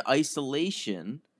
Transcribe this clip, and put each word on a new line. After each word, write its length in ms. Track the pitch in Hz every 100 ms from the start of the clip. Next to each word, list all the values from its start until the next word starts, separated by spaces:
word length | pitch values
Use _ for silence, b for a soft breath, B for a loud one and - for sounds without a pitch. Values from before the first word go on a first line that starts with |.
| -
isolation 1120 | 139 151 - 139 143 180 - - 92 85 139 _